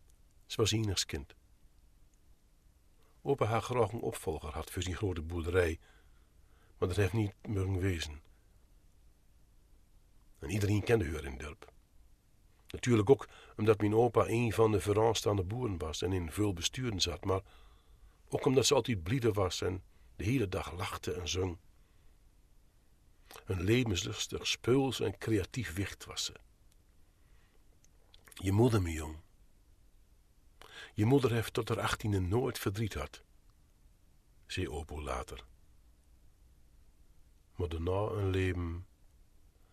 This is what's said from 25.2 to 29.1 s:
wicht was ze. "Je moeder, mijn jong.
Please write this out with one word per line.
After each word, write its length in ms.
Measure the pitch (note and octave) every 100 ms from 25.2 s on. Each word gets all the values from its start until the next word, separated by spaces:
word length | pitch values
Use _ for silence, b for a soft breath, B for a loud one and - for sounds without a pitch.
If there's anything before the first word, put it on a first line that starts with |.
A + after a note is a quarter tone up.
| - G#2+ F2 C3 G2
wicht 320 | E2+ F#2+ - -
was 200 | - -
ze. 80 | - - _ - - - - - b b b b b - - - - - - -
"Je 180 | - F#2
moeder, 300 | G2+ B2 A2
mijn 140 | F2 D#2+
jong. 240 | D#2